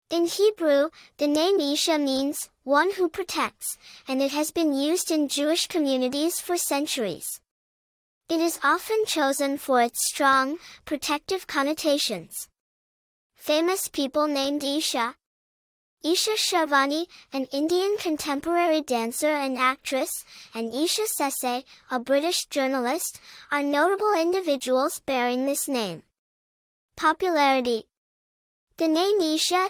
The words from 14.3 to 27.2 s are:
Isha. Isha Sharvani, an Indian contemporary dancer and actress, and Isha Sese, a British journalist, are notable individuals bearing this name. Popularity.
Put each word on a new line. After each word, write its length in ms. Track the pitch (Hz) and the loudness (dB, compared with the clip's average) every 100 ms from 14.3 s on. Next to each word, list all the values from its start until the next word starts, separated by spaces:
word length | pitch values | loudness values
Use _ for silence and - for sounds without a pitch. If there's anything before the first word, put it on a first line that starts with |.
| 285 269 285 | 0 -2 -2
Isha. 500 | 277 285 302 262 233 - _ _ _ _ _ _ _ _ | -2 -2 -2 -2 -4 -6 _ _ _ _ _ _ _ _
Isha 280 | 294 359 - | -2 0 0
Sharvani, 720 | 427 - 359 302 277 277 302 349 - - | -2 0 0 2 2 2 -2 -6 -12 -10
an 140 | 269 262 | -6 -4
Indian 440 | 277 311 359 392 415 | -2 0 2 0 0
contemporary 840 | 359 302 311 285 320 349 349 311 | -2 -2 -2 -4 0 2 2 2
dancer 480 | 294 240 226 - 302 | 0 -2 -2 -2 -2
and 260 | 294 269 247 | 0 -2 0
actress, 540 | 254 277 - 262 320 - - - - | 0 0 -4 -4 -4 -6 -14 -20 -14
and 220 | 226 226 | -8 -6
Isha 320 | 233 349 - 427 | -2 0 0 -2
Sese, 580 | - 277 - 254 247 - - - | -2 -2 -2 -4 -4 -6 -18 -8
a 120 | 254 | -6
British 460 | 247 277 320 359 - | 2 2 2 -2 -2
journalist, 720 | 294 262 269 240 320 - - - - - | -2 0 0 -2 -2 -4 -10 -18 -20 -6
are 100 | 285 | -2
notable 500 | 285 285 339 392 415 | 0 2 2 2 2
individuals 880 | 359 330 381 349 277 254 254 285 - - | 2 2 0 0 -2 0 0 0 -2 -4
bearing 400 | 262 247 247 269 | -2 0 0 -2
this 220 | 285 - | -2 -2
name. 340 | 254 202 165 - _ _ _ _ _ _ _ _ - | -2 -2 -6 -14 _ _ _ _ _ _ _ _ -2
Popularity. 880 | 320 320 | 0 2